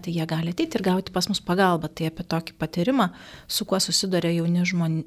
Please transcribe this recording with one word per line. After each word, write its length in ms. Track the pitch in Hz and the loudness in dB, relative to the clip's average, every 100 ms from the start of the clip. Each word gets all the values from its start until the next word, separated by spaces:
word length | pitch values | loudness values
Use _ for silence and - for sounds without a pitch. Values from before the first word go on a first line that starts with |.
tai 100 | 175 170 | -2 -4
jie 80 | 160 | -2
gali 240 | 160 165 | -2 -2
ateiti 240 | 175 330 233 | -2 -2 0
ir 80 | |
gauti 300 | 190 185 190 185 | 2 0 0 -2
pas 140 | 175 | -2
mus 80 | 196 | -2
pagalbą. 440 | - 180 190 170 156 | 0 4 4 2 -2
Tai 220 | - 160 | -4 -4
apie 140 | 160 - | -4 -4
tokį 280 | 165 165 - | -4 -4 -6
patyrimą, 500 | 156 - 175 269 180 - - - - | -4 0 2 2 2 -2 -16 -20 -8
su 200 | - 208 | -6 -2
kuo 120 | 190 | 0
susiduria 540 | - 165 196 180 170 170 | 2 0 2 2 2 2
jauni 300 | 165 175 180 | 2 2 2
žmon-, 380 | 175 165 160 | 2 0 0